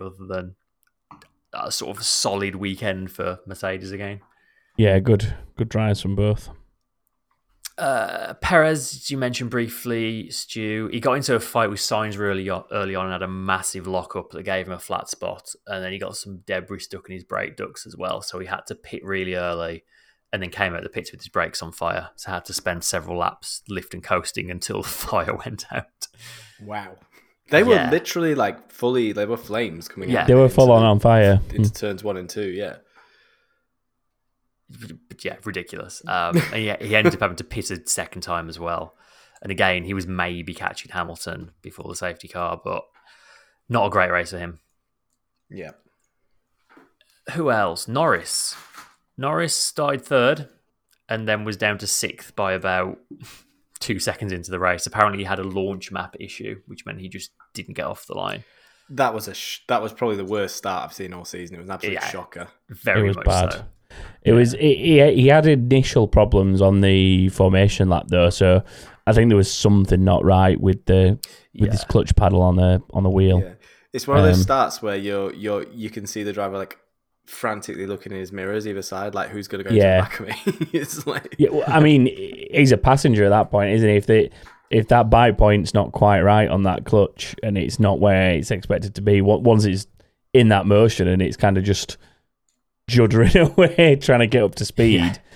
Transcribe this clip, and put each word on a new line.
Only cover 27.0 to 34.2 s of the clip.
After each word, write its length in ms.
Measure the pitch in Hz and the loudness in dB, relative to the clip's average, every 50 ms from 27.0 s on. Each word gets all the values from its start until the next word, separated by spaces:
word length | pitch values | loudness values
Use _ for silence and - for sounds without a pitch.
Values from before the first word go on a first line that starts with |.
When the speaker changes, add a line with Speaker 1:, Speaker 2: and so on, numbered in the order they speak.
| _ _ _ _ _ _ _ _ _ - | _ _ _ _ _ _ _ _ _ 0
Speaker 3:
They 100 | 147 170 | 2 2
were 140 | 220 247 214 | 4 4 4
Speaker 1:
Yeah. 160 | 170 160 - | 2 2 0
Speaker 3:
literally, 420 | 156 170 - - - 175 165 160 147 | -2 -2 -2 -4 -6 -4 -2 -2 0
like, 380 | 131 107 101 - - - _ | 0 -2 -2 -4 -8 -16 _
fully, 400 | - - 123 123 127 123 113 107 | -10 -4 -4 -2 0 0 -2 -2
they 140 | 98 104 104 | -4 -4 -4
were 100 | 107 117 | -4 -6
flames 500 | 113 - - 104 117 117 92 80 82 - | -8 -8 -6 -6 -6 -6 -6 -8 -12 -16
coming 220 | - - - - 123 | -16 -14 -10 -4 -2
Speaker 1:
Yeah. 120 | 123 - | -2 0
Speaker 3:
out 60 | - | 4
Speaker 2:
They 60 | 131 123 | 6 6
were 100 | 131 131 | 6 6
Speaker 3:
into 100 | 127 - | 6 6
Speaker 2:
full 160 | - 131 123 | 6 6 8
on 100 | 117 113 | 8 8
Speaker 3:
the, 60 | 113 | 6
Speaker 2:
on 120 | 110 101 104 | 6 4 4
fire. 400 | - 117 113 110 104 98 98 95 - - - | 4 4 6 6 6 6 6 4 2 0 -2
Speaker 3:
into 160 | 110 107 107 | 0 0 0
Speaker 2:
Hmm. 40 | - | 0
Speaker 3:
turns 280 | - 107 104 98 92 104 | -4 -6 -8 -8 -6 -6
one 140 | 104 95 | -6 -6
and 100 | 92 90 87 | -8 -10 -10
two, 200 | - 107 104 95 | -10 -8 -8 -8
yeah. 280 | 87 98 101 87 - - _ _ _ _ _ _ _ _ _ _ _ _ _ _ _ _ _ _ _ _ _ _ _ _ _ _ _ _ | -8 -8 -8 -10 -12 -16 _ _ _ _ _ _ _ _ _ _ _ _ _ _ _ _ _ _ _ _ _ _ _ _ _ _ _ _